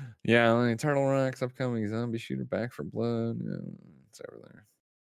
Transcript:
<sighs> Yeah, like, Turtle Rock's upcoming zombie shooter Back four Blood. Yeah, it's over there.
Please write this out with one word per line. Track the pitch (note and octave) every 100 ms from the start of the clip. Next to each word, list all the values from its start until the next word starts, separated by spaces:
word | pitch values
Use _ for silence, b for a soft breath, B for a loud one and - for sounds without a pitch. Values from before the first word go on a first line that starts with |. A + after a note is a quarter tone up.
| B2+
<sighs> | -
Yeah, | - A#2 A#2
like, | A#2 A#2+ A2+
Turtle | D3+ C#3 C3+
Rock's | C3+ C3 B2+
upcoming | B2 - B2+ A#2 G#2
zombie | A2 A#2+ A2+
shooter | - C2+ C2
Back | F#2+ A#2+
four | - -
Blood. | A2+ A#2 A#2 A#2 A2+
Yeah, | G#1+ G1+ G1+ G1+ G1+ C2+ C2+
it's | - -
over | A1
there. | - - - _ _ _